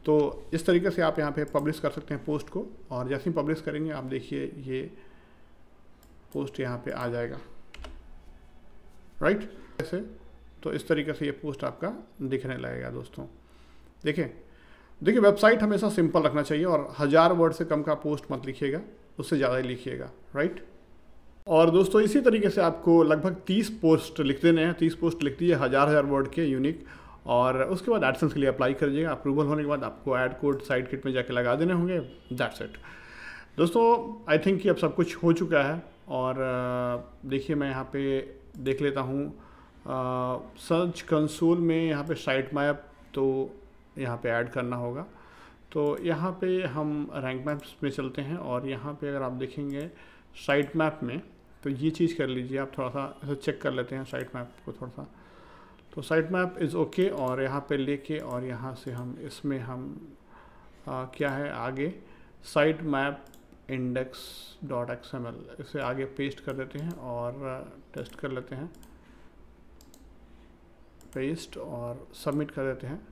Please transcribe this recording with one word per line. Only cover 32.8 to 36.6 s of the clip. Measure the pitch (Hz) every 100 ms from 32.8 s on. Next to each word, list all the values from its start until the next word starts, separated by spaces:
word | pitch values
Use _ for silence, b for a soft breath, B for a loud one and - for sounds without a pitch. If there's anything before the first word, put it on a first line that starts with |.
| B B B B B B B -
दोस्तों | 170 233 233 233 - - -
I | 156
think | 190 190
कि | 214
अब |
सब | - 156
कुछ | - 165
हो | - 170
चुका | 165 165 156
है, | 139 165 - - -
और, | 131 127
अ, | 131 131 127